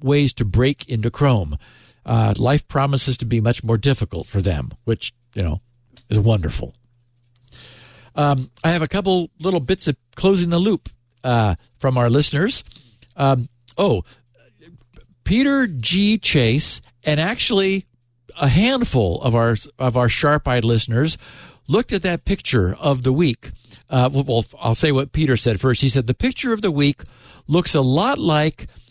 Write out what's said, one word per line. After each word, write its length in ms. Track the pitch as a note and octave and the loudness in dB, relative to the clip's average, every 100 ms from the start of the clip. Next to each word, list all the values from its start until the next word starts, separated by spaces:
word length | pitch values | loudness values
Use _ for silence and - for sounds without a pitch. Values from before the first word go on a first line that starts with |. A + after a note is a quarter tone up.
ways 300 | C3+ C#3+ C#3 | 0 2 2
to 100 | - | -2
break 440 | G#2+ G2+ C3 C#3+ - | -2 2 2 0 -6
into 220 | A#2 A2+ | -4 -4
Chrome. 460 | - C#3+ A#2 D2+ C#2+ - - - _ | 0 2 2 0 -8 -12 -20 -20 _
Uh, 300 | - A2+ G#2+ G2+ | -2 0 2 2
life 320 | A#2 D3 - | 2 0 0
promises 480 | C#3+ C#3 C3+ C3+ B2+ | -2 0 0 -2 -4
to 80 | |
be 160 | A#2 A2+ | -2 0
much 240 | A2 - | 0 0
more 140 | A2 A2+ | 0 0
difficult 480 | C#3 C3+ - E2+ - | 2 0 -2 -6 -6
for 160 | G2+ | -2
them, 300 | F#2 D2+ B1 - | 0 -2 -4 -8
which, 300 | - A2+ - - _ | -4 -4 -4 -16 _
you 80 | - | -6
know, 180 | E2+ - - _ _ - - | -4 -4 -8 _ _ -20 -4
is 100 | G#2+ | 0
wonderful. 560 | A2 G#2+ D#2+ - A1+ - _ _ _ _ _ _ _ - - - - - - | 2 2 0 -6 -8 -14 _ _ _ _ _ _ _ -20 -20 -20 -20 -20 -12
Um, 360 | - D3 C3+ C3 _ | -2 0 0 -2 _
I 80 | E3 | 0
have 120 | E3+ | 0
a 60 | D#3 | 0
couple 420 | F#3+ G3 F#3 E3+ - | -2 0 0 0 -6
little 200 | E3 F3+ | -2 -2
bits 280 | B2+ F#3+ E3 | 0 -4 -2
of 80 | - _ | -6 _
closing 360 | - F#3+ G3 F3 | -2 2 2 2
the 80 | E3+ | 0
loop, 300 | G3 F#3 - - _ _ | 2 0 -4 -20 _ _
uh, 320 | C3 A#2+ G#2+ F2 _ _ | -2 2 2 0 _ _
from 200 | C3+ B2+ | -2 2
our 100 | A#2+ | 2
listeners. 540 | C3 D3 C#3+ G3+ - - - _ _ - - | 2 0 0 -2 -2 -8 -18 _ _ -16 -2
Um, 320 | C#3 C3 A#2+ _ _ - | 0 0 -2 _ _ -2
oh, 280 | G3 G#2 - - _ _ _ _ E3+ - _ - - _ | 0 0 -4 -16 _ _ _ _ -20 -20 _ -20 -20 _
Peter 420 | - G#3+ C#4 C#4 B3 | -2 2 2 2 0
G. 500 | C#3 A2 F3+ G3+ A3 | -4 -4 0 2 0
Chase, 640 | - - A2+ C3 - - - _ | 0 0 2 0 -2 -4 -10 _
and 160 | - D3+ | -4 -2
actually 680 | E3+ B3 - G3+ G3 G3 - _ _ _ _ - | -2 -2 -2 0 2 0 -6 _ _ _ _ -4
a 80 | C#3+ | 2
handful 720 | B2+ A3+ C4 A#3+ C3 F#2+ E2+ | 4 4 2 0 0 0 0
of 120 | B2+ | 0
our, 220 | A#2 A#2 A2 - - | 2 2 0 -6 -6
of 180 | C3 A#2+ | -2 0
our 120 | A#2+ | 0
sharp-eyed 560 | - D3 D3 C#3+ B2 | 2 0 0 0 0
listeners 540 | A2+ A#2 - A2+ D#3 - - - - - - | 2 0 0 0 0 -4 -12 -20 -20 -16 -2
looked 260 | F#3 B3 | 0 0
at 100 | G3 | -2
that 220 | F#3 E3+ | -2 -4
picture 520 | - F#3+ - A#2+ F2+ - | -2 -4 0 0 0 0
of 220 | D3+ C3+ | -2 0
the 100 | B2+ | 0
week. 380 | C3 E3+ B2 - - _ - - | 2 0 -2 -10 -18 _ -20 -4
Uh, 180 | C3+ B2+ | 0 2
well, 100 | C3+ | 0
well, 220 | C#3 A#2 G2+ - | 0 -2 -2 -4
I'll 160 | A2 A2+ | -2 0
say 160 | D#3+ | 0
what 200 | C3+ C#3 | 0 -2
Peter 240 | - D3+ A#2+ | -2 0 2
said 240 | B2 G#2 | 0 0
first. 220 | C3 A#2+ | 0 0
He 60 | C3+ | 0
said, 180 | C3+ A#2 | 0 -2
"The 80 | |
picture 380 | B2 B3 - C4 | -2 -2 -4 -4
of 100 | A3 | -2
the 80 | G#3 | -2
week 320 | C#3+ C#3+ - - - - - - | 0 0 0 -8 -20 -20 -16 -2
looks 260 | E3 F3 | -2 0
a 60 | D#3 | 0
lot 380 | C3 C#3 A#3 C#4 | 2 2 0 -2
like 500 | F#3 D3+ D#3 - - - - | 0 0 0 -4 -12 -18 -20